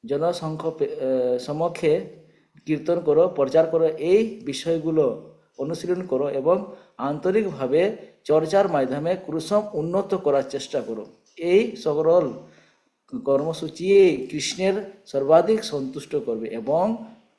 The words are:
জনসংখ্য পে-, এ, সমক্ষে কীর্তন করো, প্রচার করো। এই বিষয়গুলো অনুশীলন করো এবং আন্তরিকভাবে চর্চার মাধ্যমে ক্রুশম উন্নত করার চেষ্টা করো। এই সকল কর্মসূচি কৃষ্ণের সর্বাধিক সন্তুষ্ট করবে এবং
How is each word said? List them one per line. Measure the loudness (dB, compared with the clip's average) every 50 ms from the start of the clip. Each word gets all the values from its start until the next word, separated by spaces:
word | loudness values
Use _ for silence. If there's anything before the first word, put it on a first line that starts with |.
| -4
জনসংখ্য | -4 -2 0 0 -2 -2 -2 -6 -6 -6 -4 -6 -6
পে-, | -2 -2 -4 -4
এ, | -4 -4 -2 -2 0 0 2 0 0 -2
সমক্ষে | -2 -6 -4 -2 -2 -2 -2 0 2 2 2 2 0 -6 -16 -20 -20 _ _ _ _ _ _ -20 _
কীর্তন | -4 -4 -2 0 0 0 0
করো, | 2 2 4 4 4 4
প্রচার | 2 0 -2 4 4 4 4 4
করো। | 4 2 2 2
এই | 0 0 0 4 4 4 4 2 -4 -10 -10
বিষয়গুলো | -10 -8 -8 -2 -2 -2 0 0 0 2 2 2 2 0 -4 -12 -18 -20 _ _ _ _ -8
অনুশীলন | -6 -6 -6 -6 -2 -4 -4 -4 -2 -4
করো | -2 -2 -2 -2
এবং | -2 0 2 2 2 2 0 -8 -14 -20 -20 _ _ -6
আন্তরিকভাবে | -4 -4 -4 -2 -2 0 2 2 0 0 -4 -4 -2 2 2 2 2 2 -2 -6 -14 -20 _ _ _
চর্চার | 2 2 2 2 4 2 2 2 4
মাধ্যমে | 2 0 0 0 -2 -4 -2 -2 -4 -4 -4
ক্রুশম | -6 -6 -6 -4 0 0 0 0 -2 -6
উন্নত | -6 -4 -2 -2 -2 -2 0 -4
করার | -2 0 2 2 2 0 -2
চেষ্টা | -6 -8 -8 -6 -6 -6
করো। | -6 -4 -8 -10 -10 -14 -20 _ _ _ _ -6
এই | -4 0 0 0 0 -2 -6
সকল | -6 -4 -2 -2 0 2 4 4 4 2 2 -6 -10 -16 -20 _ _ _ _ _ _ _ _ _ _ _ _ -14 -8 -2
কর্মসূচি | 0 0 0 0 -2 -6 -6 -8 -10 -10 -6 0 4 6 8 8 8 6 2 -4 -6
কৃষ্ণের | -6 -6 -6 -6 -4 -2 0 0 0 -2 -4 -8 -16 -20 _
সর্বাধিক | -4 -4 -2 4 6 6 6 6 6 2 0 0
সন্তুষ্ট | -4 -6 -6 -6 -6 -8 -10 -12 -4 -4
করবে | -4 -2 -2 -4 -4 -4 -6
এবং | -8 -8 -4 0 0 2 2 0 -2 -4 -8 -16 -18 _ _ _ _